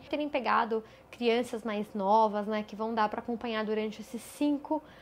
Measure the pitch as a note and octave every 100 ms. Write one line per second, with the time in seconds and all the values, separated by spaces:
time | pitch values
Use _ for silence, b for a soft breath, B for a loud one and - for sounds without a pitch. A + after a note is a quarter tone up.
0 | - D4 D4+ D4 A3 G#3+ A3+ A3 G#3+ B
1 | - - A#3+ A#3 A#3+ A3+ A3+ G#3 G#3 G#3+
2 | F#3+ A3 A3 G#3 G#3 G#3+ G#3+ G3+ A3 A#3
3 | G#3+ A3 A3+ A#3 B3 A3 G#3+ G#3+ G#3+ G#3+
4 | G#3 A3+ - - D4 C#4+ - D4+ B B